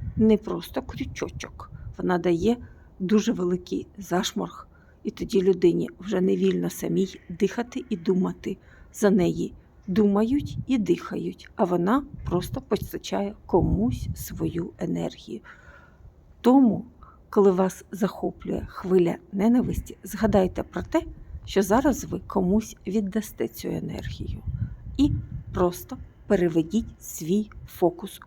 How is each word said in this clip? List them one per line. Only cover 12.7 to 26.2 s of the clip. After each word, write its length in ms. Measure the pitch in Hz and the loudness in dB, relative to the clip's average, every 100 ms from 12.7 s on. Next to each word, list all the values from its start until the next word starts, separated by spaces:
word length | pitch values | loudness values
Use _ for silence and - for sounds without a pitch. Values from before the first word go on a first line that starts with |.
| 202 - - - 190 202 208 - | -4 -4 -10 -6 -4 -4 -6 0
комусь 640 | 180 165 170 240 - - | 2 4 2 0 -2 -6
свою 560 | - - 160 160 165 180 - | -8 -8 -6 -4 -4 -8 -6
енергію. 640 | 175 170 165 - - 214 - - - - - - - - - - | -4 -2 -4 -8 -14 -14 -14 -20 -20 -20 -20 -20 -20 -20 -20 0
Тому, 440 | 240 277 240 175 - - - - - | 6 8 6 4 -6 -18 -20 -20 -2
коли 200 | 214 196 | 6 6
вас 340 | 180 190 - - | 6 2 0 -14
захоплює 760 | 180 185 - - - - - - | -2 -2 -2 -6 -6 -6 -6 -6
хвиля 480 | - 185 185 170 - - | -8 2 4 4 0 -6
ненависті, 640 | 196 220 240 185 - - - | 2 4 4 2 -2 -6 -14
згадайте 580 | 190 196 214 202 185 - | -10 -2 4 4 4 0
про 200 | - - | -6 -6
те, 200 | - 320 330 - - - | -2 -2 -2 -14 -16 -14
що 180 | - - | -2 0
зараз 420 | 185 226 285 220 | 4 4 4 0
ви 160 | 160 180 - | -4 -8 -4
комусь 500 | - 180 214 214 - - | 0 2 2 0 -10 -2
віддасте 640 | 214 190 214 - - 226 | -2 0 -4 -6 -6 -8
цю 200 | - - | -6 -6
енергію. 720 | - - - - - - - - - - - - - | -6 -6 -8 -10 -8 -8 -6 -6 -6 -6 -8 -8 0
І 160 | 294 - - - - | 2 2 -4 -10 -6
просто 460 | 185 175 175 - 262 - - | 0 0 0 -12 -14 -16 -12